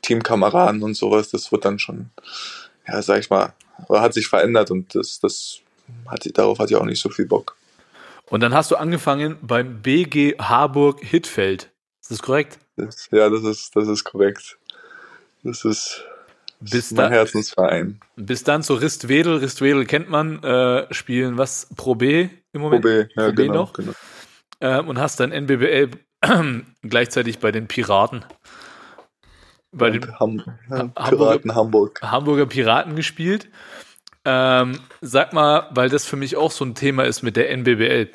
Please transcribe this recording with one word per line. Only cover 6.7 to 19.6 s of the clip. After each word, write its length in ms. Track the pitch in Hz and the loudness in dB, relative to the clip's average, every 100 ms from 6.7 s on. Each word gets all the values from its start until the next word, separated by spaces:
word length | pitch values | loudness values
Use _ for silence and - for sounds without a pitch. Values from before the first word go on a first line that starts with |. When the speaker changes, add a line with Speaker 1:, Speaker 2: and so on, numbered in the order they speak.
Speaker 1:
ich 20 | 110 | 0
auch 80 | |
nicht 160 | 113 - | 0 -4
so 80 | - | -6
viel 180 | - - | -6 -2
Bock. 300 | 104 - - _ _ _ - - - _ | -2 -2 -18 _ _ _ -20 -20 -20 _
Speaker 2:
Und 120 | 113 | 0
dann 140 | 117 | 2
hast 160 | 139 151 | 2 2
du 60 | 165 | 0
angefangen 600 | 156 170 - 143 151 156 | 0 -2 0 -2 -2 -8
beim 420 | 117 123 127 113 | -4 -2 -2 -6
B 220 | 131 147 | 0 0
G 320 | 165 147 143 - | 2 2 0 0
Harburg 640 | 107 120 143 139 143 139 | 0 2 2 4 2 2
Hittfeld. 680 | - 170 - - 98 92 - _ _ _ | -2 -2 0 -2 -2 -2 -8 _ _ _
Ist 80 | - | -12
das 120 | 113 | -10
korrekt? 360 | - 139 147 - _ - | -2 -2 -2 -10 _ -12
Speaker 1:
Das, 320 | 104 - - | -12 -12 0
ja, 180 | 107 107 | 4 4
das 120 | 110 | 2
ist, 300 | 110 107 - | -2 -6 -2
das 140 | - 107 | -2 0
ist 160 | 104 | -4
korrekt. 540 | - 95 101 101 - - - - - - - - _ _ | -6 0 0 0 -18 -20 -20 -20 -20 -20 -20 -20 _ _
Das 200 | 127 120 | -12 -6
ist 400 | - - - - - - _ _ - _ | -4 -4 -8 -12 -16 -20 _ _ -20 _
Speaker 2:
Bis 300 | 104 120 117 | -6 -6 -2
Speaker 1:
mein 200 | 117 127 | 0 4
Speaker 2:
da-, 60 | 120 | 4
Speaker 1:
Herzensverein. 840 | 113 107 104 - 92 85 90 104 _ - | 2 0 -4 0 0 0 -4 -10 _ -16
Speaker 2:
bis 260 | 98 123 | -6 -4
dann 200 | - 151 | 0 -2
zu 120 | 151 | 0
Ristwedel. 640 | 131 151 - 120 139 170 156 | 0 0 -4 0 2 2 0
Ristwedel 500 | 131 - | -2 0